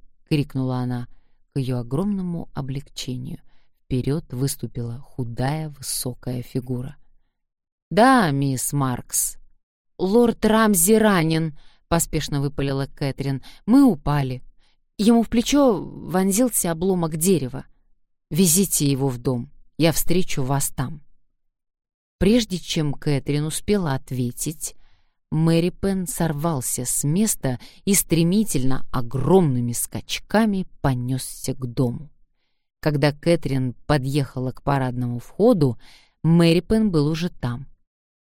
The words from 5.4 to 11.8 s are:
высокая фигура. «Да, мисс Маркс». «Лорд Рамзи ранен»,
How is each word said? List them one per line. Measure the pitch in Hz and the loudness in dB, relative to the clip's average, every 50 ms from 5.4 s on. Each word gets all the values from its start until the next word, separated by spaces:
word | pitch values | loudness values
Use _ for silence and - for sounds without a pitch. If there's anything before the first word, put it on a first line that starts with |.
| 123 135 151 156 156 151 | -2 -2 -2 -4 -6 -8
высокая | 147 - 127 - - - - 127 123 - - 127 127 123 | -12 -12 -10 -8 -8 -6 -6 -8 -8 -8 -8 -8 -6 -8
фигура. | 123 - - 135 127 123 127 123 127 131 - - - _ _ _ _ _ _ _ _ _ _ _ _ _ _ _ _ - | -8 -6 -6 -6 -6 -4 -6 -6 -8 -10 -14 -16 -20 _ _ _ _ _ _ _ _ _ _ _ _ _ _ _ _ -2
«Да, | 160 175 233 262 269 247 202 156 | 4 6 6 8 8 6 4 4
мисс | 139 139 139 139 131 123 - - | 2 0 0 0 -2 -2 -4 -4
Маркс». | - 147 139 131 123 - - - - - - - - - - - _ _ _ _ _ _ _ _ _ - | -2 -2 -2 -2 -2 -6 -8 -6 -4 -4 -4 -4 -6 -10 -18 -20 _ _ _ _ _ _ _ _ _ -4
«Лорд | 175 185 202 240 240 233 - - - | -2 2 4 4 4 4 2 2 2
Рамзи | 214 214 220 226 214 208 175 160 190 220 | 4 4 6 4 4 4 4 4 4 6
ранен», | 220 220 214 202 180 156 160 160 160 165 160 147 - - - _ _ | 6 6 4 4 4 2 2 2 0 0 -2 -6 -10 -18 -20 _ _